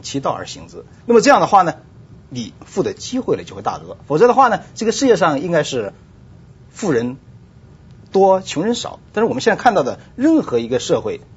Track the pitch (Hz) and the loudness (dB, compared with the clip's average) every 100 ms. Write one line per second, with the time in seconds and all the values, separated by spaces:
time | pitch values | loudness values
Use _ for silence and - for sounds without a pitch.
0 | - 139 135 90 92 - 82 - - - | -10 -6 -4 -6 -8 -16 -18 -20 -20 -12
1 | - 233 247 247 - 202 175 - - - | 2 4 6 4 6 4 4 -2 -10 -20
2 | - - - 127 107 - - - 123 95 | -20 -20 -16 -12 -12 -14 -12 -4 -4 -4
3 | - 254 254 120 87 - 110 85 82 - | -8 -6 -4 -4 -6 -10 -8 -8 -12 -16
4 | - 147 240 247 262 196 - - 220 214 | -6 2 2 4 2 2 -6 -8 -4 0
5 | 277 202 175 139 175 170 147 131 101 - | 2 2 2 0 -2 -2 -2 -4 -8 -10
6 | - - - - - - - - 208 123 | -20 -20 -20 -20 -20 -20 -20 -8 -2 0
7 | 120 131 - - - - - - - - | -2 -8 -16 -20 -20 -20 -20 -20 -20 -20
8 | - 190 190 190 190 - 196 240 - - | -4 2 4 4 0 -4 -2 -4 -6 -14
9 | - - 226 247 233 196 247 196 127 98 | -10 -2 -2 0 0 2 2 2 0 -4
10 | - - 277 320 - 120 117 123 - 131 | -12 -2 2 2 2 -2 -2 -4 -2 -2
11 | 107 92 - | -2 -8 -12